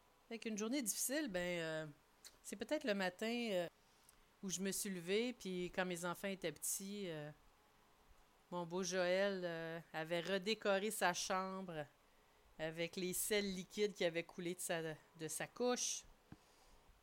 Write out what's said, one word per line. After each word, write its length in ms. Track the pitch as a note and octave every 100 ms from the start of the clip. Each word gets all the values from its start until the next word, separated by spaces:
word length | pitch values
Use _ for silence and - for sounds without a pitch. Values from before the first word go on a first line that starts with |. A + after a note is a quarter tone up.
| _ _ -
Fait 100 | A3+
qu'une 200 | A#3 G#3
journée 240 | A3 C#4+
difficile, 460 | A3 - - C#4+ D4
ben, 320 | F3+ F3+ F3
euh, 260 | D#3+ D#3 D#3 - _ _ - -
c'est 140 | - G#3
peut-être 280 | A3 D4+
le 80 | D4
matin, 560 | G3 F#3 - A3 A#3+ A#3
euh, 140 | F#3 E3+ - - - - - - _
où 80 | G3
je 100 | E3+
me 100 | G3
suis 200 | F#3 G#3
levée, 420 | F#3 E3+ G#3 B3
puis 400 | A#3+ F#3+ F3+ F3
quand 120 | G3 F3+
mes 180 | E3+
enfants 240 | F3 E3+ G3+
étaient 240 | F#3+ E3+
petits, 560 | D3+ - - G3 G#3 F#3+
euh, 240 | D#3 D3 D3 - - _ _ - - - - - _ _
mon 160 | F3 E3+
beau 160 | F3+
Joël, 580 | F3+ F#3 F3 F#3 G3+ F#3+ F3
euh, 340 | E3 E3 E3 -
avait 260 | D#3+ D#3+ F3
redécoré 680 | E3 G3 F#3 A3 G#3 G3 G#3+
sa 240 | G#3+ F#3
chambre 720 | F3 - F#3 F#3+ F#3+ F#3 D#3+ C#3+ - _ - - - - -
avec 380 | D#3+ D#3+ E3+ -
les 180 | F3+
sels 360 | F3+ - G#3 G3+
liquides 400 | F#3 F#3 G#3 G#3
qui 100 | G3
avaient 200 | F3 E3
coulé 320 | E3 - E3+ F3+
de 40 |
sa, 220 | - E3+
de 440 | D#3+ D3+ - D#3+ D#3
sa 200 | - D#3
couche. 580 | - B3 B3 - - - - - - - - - - - -